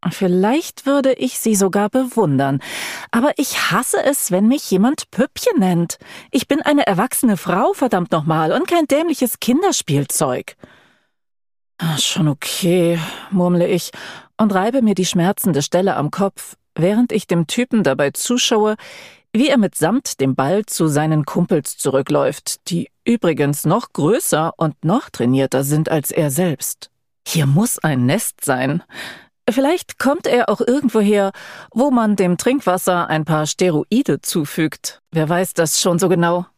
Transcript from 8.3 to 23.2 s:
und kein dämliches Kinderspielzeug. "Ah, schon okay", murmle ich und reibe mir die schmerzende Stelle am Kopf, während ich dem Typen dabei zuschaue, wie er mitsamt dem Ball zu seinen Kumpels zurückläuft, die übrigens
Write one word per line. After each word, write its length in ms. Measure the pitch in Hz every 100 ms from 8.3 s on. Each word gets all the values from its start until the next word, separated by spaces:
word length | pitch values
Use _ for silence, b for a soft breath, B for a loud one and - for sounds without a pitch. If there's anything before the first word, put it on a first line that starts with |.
| 160 156
und 160 | 196 359
kein 180 | 349 311
dämliches 540 | 277 339 302 247 -
Kinderspielzeug. 1160 | - 254 392 294 - 139 139 - 147 127 - - B B B B B _ _ _ _ _ _ _
"Ah, 200 | 165 147
schon 300 | - - 156
okay", 720 | 139 - - 175 180 170 170 160 B B
murmle 360 | 190 180 175 175
ich 240 | 175 - B B B B _
und 180 | 214
reibe 260 | 190 202 269
mir 140 | 226
die 100 | 185
schmerzende 560 | 185 180 170 208 208 143
Stelle 360 | 143 175 190 143
am 160 | 143
Kopf, 420 | - 196 - - - _ -
während 340 | 170 208 247
ich 160 | 214 -
dem 220 | 170 160
Typen 340 | - 247 226
dabei 300 | 151 135 143
zuschaue, 640 | - - 247 - 226 214 214 B B B B B
wie 160 | 214 294
er 100 | 277
mitsamt 600 | 196 - 156 240 - -
dem 160 | 135 131
Ball 280 | 135 196 214
zu 200 | - 160
seinen 380 | 143 156 156
Kumpels 520 | 147 - 170 165 - -
zurückläuft, 920 | 143 131 139 143 143 151 - - -
die 200 | 170 - _
übrigens 640 | - 233